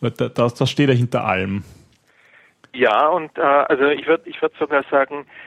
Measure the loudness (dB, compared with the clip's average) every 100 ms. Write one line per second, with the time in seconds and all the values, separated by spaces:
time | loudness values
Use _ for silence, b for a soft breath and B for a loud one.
0 | -6 -4 -4 0 0 0 -2 2 2 2
1 | 0 -2 -2 -2 -2 -6 -10 b b b
2 | _ b b b b b -10 0 2 4
3 | 2 0 -4 -2 2 2 2 0 0 0
4 | -2 -2 -4 -6 -6 -4 -2 -2 0 0
5 | 0 -6 -14 B